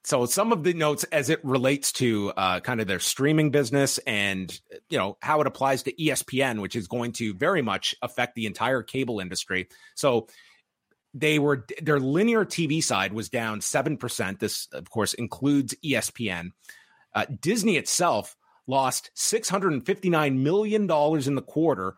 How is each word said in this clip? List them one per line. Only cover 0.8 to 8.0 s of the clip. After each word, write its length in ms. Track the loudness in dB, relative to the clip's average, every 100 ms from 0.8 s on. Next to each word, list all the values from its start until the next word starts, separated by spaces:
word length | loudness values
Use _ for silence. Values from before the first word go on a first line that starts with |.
| 0 0
as 240 | -2 0 0
it 160 | 0
relates 480 | 2 2 2 0 -2
to, 400 | 0 2 2 0 0
uh, 240 | 0 0
kind 200 | -2 -2
of 40 | -2
their 120 | -2
streaming 520 | -2 0 2 4 4
business 480 | 2 2 2 2 0 -2
and, 520 | 0 0 -2 -8 -12 _ -20 _
you 80 | -2
know, 200 | -2 -4
how 200 | 0 2
it 40 | 0
applies 360 | 0 0 0
to 180 | -4 -2
E 80 | -2
S 120 | -2
P 200 | -4 -2
N, 180 | 0 -2
which 160 | -4 -6
is 100 | -6
going 260 | -6 -4
to 200 | -4 -6
very 280 | -2 0 0
much 320 | 0 -2 -4 -6